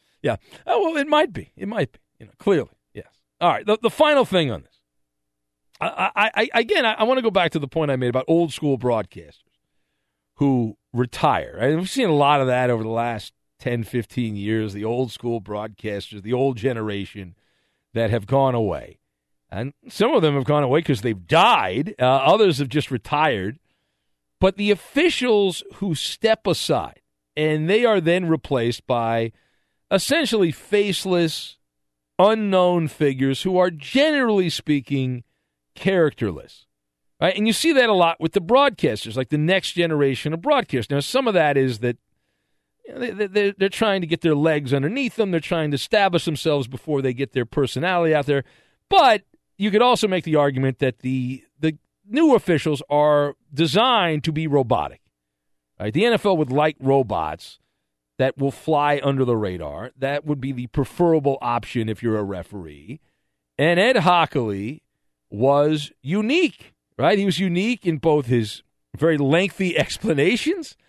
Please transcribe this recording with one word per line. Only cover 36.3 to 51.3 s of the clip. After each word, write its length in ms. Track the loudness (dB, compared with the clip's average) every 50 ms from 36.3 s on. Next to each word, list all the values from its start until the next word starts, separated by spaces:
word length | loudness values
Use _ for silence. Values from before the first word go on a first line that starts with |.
| -4 -6 -12 -18 -20 -20 _ _ _ _ _ _ _ _ _ _ _ -2
Right? 140 | -2 0 0 0
And 100 | 0 0
you 60 | 0
see 180 | 0 0 2
that 180 | 4 4 4 4
a 40 | 4
lot 260 | 4 4 2 2 0
with 140 | -4 -4 -2
the 80 | -2
broadcasters, 760 | 0 2 4 4 4 2 0 0 -2 -2 -2 -4 -6 -8 -6
like 140 | -6 -4 -2
the 80 | -2 0
next 340 | 0 2 0 0 -2 -2
generation 600 | -2 -2 -2 0 0 0 0 0 0 -2 -4 -6 -8
of 80 | -4
broadcasters. 500 | -2 0 0 0 0 -2 -4 -4 -4 -2
Now, 80 | -4 -4
some 300 | -2 -2 -2 -2 0 2
of 40 | 2
that 220 | 2 2 4 2
is 240 | 2 0 0 -2 -2
that, 180 | -4 -4 -6 -6 _ _ _ _ _ _ _ _ _ _ _ _ _ _ _ _ -20
you 80 | -18 -12
know, 60 | -10
they, 120 | -8 -8
they, 160 | -4 -4 -2 0
they're, 260 | 0 2 0 0 0 0
they're 120 | -2 -2
trying 320 | 0 0 0 0 2 0
to 60 | 0 -2
get 140 | -2 0
their 140 | 2 2 2
legs 380 | 4 2 2 2 0 0 0 0
underneath 420 | 0 0 -2 -2 -2 -4 -4 -2
them. 160 | -2 -2 0
They're 80 | -2 -2
trying 320 | -2 -2 -2 -2 -2 -2
to 40 | -2
establish 500 | -4 -2 0 2 2 2 2 2 0 0
themselves 420 | -2 -4 -2 0 0 0 0 -2 -4
before 340 | -8 -10 -6 -4 -2 0
they 120 | 0 -2 -2
get 180 | -2 -6 -4
their 140 | -2 -4 -4
personality 680 | -2 0 0 0 0 -2 -2 -2 -2 0 0 2 2 2
out 120 | 2 2
there. 180 | 0 0 -2 -2 -6 _ _ _ _ _ _ _ 2
But 340 | 4 6 6 6 6 4 0 _ _ _ _ _ _ -4
you 140 | -2 2
could 100 | 4 4
also 260 | 6 6 4 4 2 0
make 180 | 0 -2 0
the 100 | 2 2
argument 440 | 2 2 2 2 0 0 -2 0 0
that 200 | -2 -2 -2 -2
the, 440 | -4 -4 -4 -2 -4 -4